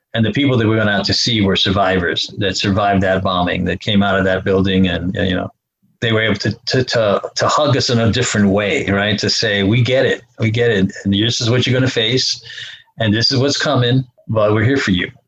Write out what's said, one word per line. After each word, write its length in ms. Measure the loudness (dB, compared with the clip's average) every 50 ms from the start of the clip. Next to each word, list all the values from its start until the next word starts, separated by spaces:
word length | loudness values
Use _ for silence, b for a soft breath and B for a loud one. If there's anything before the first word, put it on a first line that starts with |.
| b _ -4
And 100 | -2 -2
the 80 | 0 0
people 240 | 0 0 2 2 2
that 100 | 2 2
we 80 | 2
went 140 | 2 2 0
out 140 | 0 0 -2
to 60 | -2 -2
see 280 | -2 -2 0 0 0
were 160 | 0 2 0
survivors 760 | 0 0 0 0 2 2 2 2 0 0 -2 -2 -4 -6 -6 -6 -4
that 180 | -4 -4 -2
survived 460 | -2 -2 -2 0 0 0 2 2 2 2
that 220 | 2 0 0 0
bombing, 400 | -2 -2 0 -2 -2 -2 -2 -2
that 160 | -4 -4 -4
came 220 | -4 -2 0 2 2
out 140 | 2 2
of 80 | 0 2
that 200 | 0 0 0 0
building 420 | 0 0 2 2 2 2 2 2
and, 260 | 2 0 -2 -4 -4 -4
you 180 | -2 -2 -2 -2
know, 160 | -4 -4 -8 -12 _ _ _ _ _ _ _ _ _ -2
they 80 | 0 0
were 100 | 0 0
able 140 | 0 -2
to, 160 | -2 -2 -4 -6 -6 -6
to, 180 | -2 -2 -2 -2
to, 460 | 0 0 0 2 2 0 0 -2 -6 -6
to 140 | -4 -2 0
hug 280 | 0 2 2 2 2
us 120 | 0 0 0
in 100 | 0 2
a 140 | 2 2 0
different 380 | 0 -2 -2 0 2 2 2
way, 360 | 2 2 0 0 -2 -2 -2 0
right? 280 | 0 0 0 0 0 0
To 120 | -2 -2
say, 320 | -2 0 0 0 0 0 2
"We 200 | 2 2 2 2
get 220 | 2 2 2 2
it. 180 | 2 0 -4 -6 _ _ -4
We 120 | -2 -2
get 200 | 0 2 2 2
it. 220 | 2 2 0 0 -2 -4 -2
And 100 | -2 0
this 260 | 0 0 0 -2 -2
is 80 | -2 0
what 160 | 0 0 2
you're 120 | 0 0 0
gonna 100 | 0 0
face, 540 | 0 0 0 0 0 0 0 -2 -4 -6 B B B B B B B B B B B -4
and 120 | 0 0 2
this 200 | 2 0 0 0
is 60 | 2
what's 160 | 0 0 0
coming, 480 | 0 -2 0 0 0 2 2 2 0 -2 -4 _ _ _ -4
but 240 | 0 0 2 2 2
we're 120 | 2 2
here 120 | 2 2
for 160 | 0 0 0 0
you." 180 | 0 -2 -4 -8 _ _